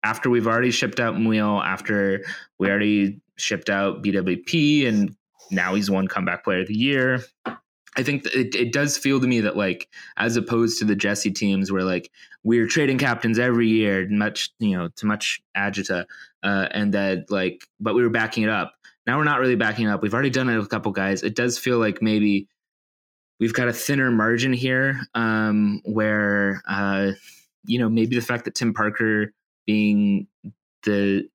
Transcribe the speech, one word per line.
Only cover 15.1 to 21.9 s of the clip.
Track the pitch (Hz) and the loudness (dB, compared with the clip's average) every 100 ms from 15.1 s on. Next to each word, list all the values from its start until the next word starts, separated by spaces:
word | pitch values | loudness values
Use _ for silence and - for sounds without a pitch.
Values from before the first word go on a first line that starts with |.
| 107 - - _ 95 | -2 -4 -6 _ -4
agita, | 101 101 95 90 87 - - _ | -2 -2 -4 -4 -6 -12 -20 _
uh, | 101 101 92 | -2 -2 -2
and | - 104 | -2 0
that, | 101 98 92 - | 0 0 -2 -2
like, | 101 92 85 - _ | -2 -2 -4 -20 _
but | 110 | -2
we | 107 | 2
were | 123 | 2
backing | 113 110 113 | 2 -2 0
it | 107 | 0
up. | 107 85 _ - _ - | 0 -4 _ -20 _ -4
Now | 131 | 0
we're | |
not | 151 139 | 2 2
really | 127 | 2
backing | 120 110 107 110 | 2 0 0 -2
it | |
up. | 101 | 0
We've | 104 | 0
already | 113 139 | 0 0
done | 131 127 | 0 0
it | 117 | 0
with | 101 | -2
a | |
couple | 110 110 | -4 -4
guys. | 98 98 95 | -2 0 0
It | 101 107 | -2 -2
does | 123 123 | -2 -2
feel | - 123 | 0 2
like | 110 | 0